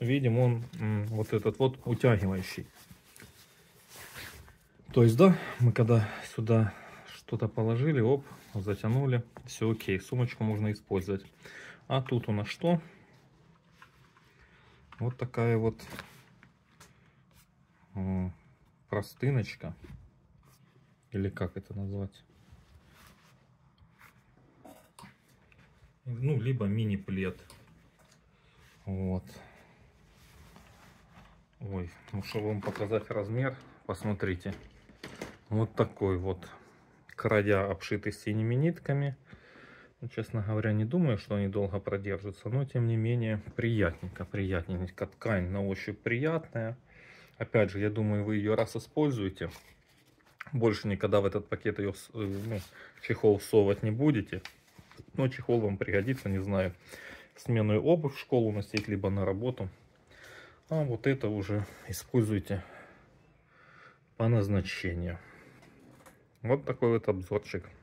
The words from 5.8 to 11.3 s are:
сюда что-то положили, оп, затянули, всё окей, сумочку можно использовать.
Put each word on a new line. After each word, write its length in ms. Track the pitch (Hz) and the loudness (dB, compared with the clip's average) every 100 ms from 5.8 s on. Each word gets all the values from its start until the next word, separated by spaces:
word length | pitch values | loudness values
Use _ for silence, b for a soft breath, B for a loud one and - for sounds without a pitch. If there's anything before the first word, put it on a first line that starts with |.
| 117 117 104 B - | 6 6 4 B -12
сюда 380 | - 110 113 104 B B B B | -6 2 4 4 B B B B
что-то 340 | - - 113 110 | -18 -6 -2 -2
положили, 520 | - 110 117 151 143 | 0 0 2 2 4
оп, 240 | 110 139 B B B | 4 4 B B B
затянули, 680 | 107 98 98 110 123 139 123 117 - - | -6 -4 -2 0 2 2 0 -2 -12 -16
всё 240 | - 110 | -4 0
окей, 300 | 110 - 92 | 0 0 -2
сумочку 440 | - 127 120 - | -2 0 0 0
можно 280 | 110 107 107 | -2 0 0
использовать. 520 | 101 - 98 92 95 - | -2 -2 -2 0 -4 -6